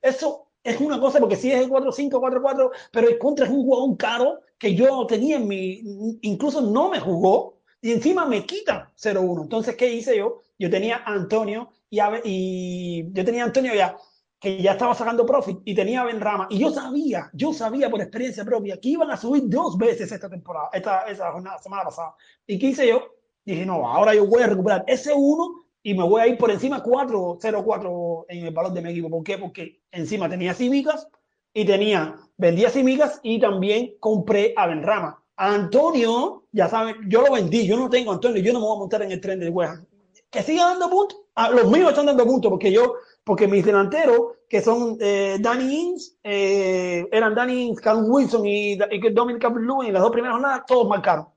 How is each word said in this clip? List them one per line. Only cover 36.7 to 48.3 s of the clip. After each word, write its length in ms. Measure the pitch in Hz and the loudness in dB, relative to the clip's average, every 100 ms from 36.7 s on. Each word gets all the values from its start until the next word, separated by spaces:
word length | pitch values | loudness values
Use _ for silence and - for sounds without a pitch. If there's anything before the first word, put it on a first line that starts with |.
| 226 226 220 202 | 0 -4 -6 2
yo 140 | 220 | 4
lo 100 | 277 | 6
vendí, 340 | 247 170 226 190 | 4 2 0 2
yo 100 | 233 | 0
no 120 | 254 | 2
tengo 220 | 247 220 | 0 0
a 20 | |
Antonio, 280 | 175 240 214 | -2 0 0
yo 100 | 202 | 0
no 80 | 233 | 0
me 60 | 214 | 0
voy 100 | 208 | -4
a 20 | |
montar 220 | 190 214 | -4 -4
en 80 | 196 | -4
el 80 | 185 | -6
tren 200 | 196 190 | -6 -6
del 100 | 170 | -4
West 220 | 175 160 | -2 -4
Ham. 140 | 170 - _ _ _ _ | -6 -20 _ _ _ _
Que 120 | - | -6
siga 240 | 294 330 349 | -2 2 2
dando 220 | 370 349 | 2 0
puntos, 300 | 370 403 - _ | 0 0 -4 _
ah, 160 | - 226 | -2 4
los 180 | 247 196 | 4 6
míos 200 | 302 349 | 6 6
están 160 | 294 285 | 4 2
dando 180 | 254 | 4
puntos, 260 | 233 262 202 | 4 4 2
porque 200 | 185 202 | 2 4
yo, 240 | 208 247 - - _ | 4 4 0 -14 _
porque 240 | - 196 196 | -2 2 4
mis 160 | 196 190 | 4 4
delanteros, 520 | 196 196 302 294 233 - - - | 4 2 2 4 4 2 -6 -4
que 120 | 233 | 0
son, 340 | 226 233 233 220 | 2 2 0 -2
eh, 360 | 202 196 196 196 | 0 0 0 0
Danny 340 | 226 254 262 | 0 0 -2
Ings, 420 | 302 349 359 - _ | -2 -4 -6 -10 _
eh, 840 | 208 202 196 196 190 185 180 175 180 | -6 -2 0 2 0 0 -2 -4 0
eran 240 | 214 220 | 0 2
Danny 300 | 214 254 254 | 0 0 -2
Ings, 160 | 240 - | -2 -2
Callum 300 | 220 226 220 | 0 2 4
Wilson 360 | 277 254 | 2 2